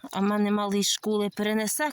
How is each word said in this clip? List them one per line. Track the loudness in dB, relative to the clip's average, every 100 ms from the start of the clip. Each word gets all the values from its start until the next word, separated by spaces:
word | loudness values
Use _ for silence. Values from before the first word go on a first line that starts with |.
| -8
А | 0
в |
мене | 2 2 2
малий | 2 0 0
з | 0
школи | 0 0 0 -2
перенесе, | -2 -2 0 -2 -2 -4